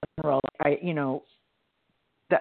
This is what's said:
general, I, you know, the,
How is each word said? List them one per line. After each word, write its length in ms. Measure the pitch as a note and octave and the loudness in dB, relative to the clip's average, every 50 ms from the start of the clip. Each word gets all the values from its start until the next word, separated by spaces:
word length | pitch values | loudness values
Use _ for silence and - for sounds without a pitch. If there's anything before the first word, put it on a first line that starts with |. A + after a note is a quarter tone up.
| - - _ | -8 -10 _
general, 240 | - D3+ D3+ C#3 C3+ - - - - C#3+ | -4 0 0 2 2 0 -2 -4 -2 0
I, 140 | - - - | 0 0 0
you 140 | F3 F3 E3 | 0 -2 -2
know, 300 | D3+ C#3+ C3+ C3 - - _ _ _ _ _ _ _ _ _ _ _ _ _ _ _ _ _ _ _ _ - | -2 -2 -2 -2 -4 -8 _ _ _ _ _ _ _ _ _ _ _ _ _ _ _ _ _ _ _ _ 0
the, 80 | F3+ - | 0 2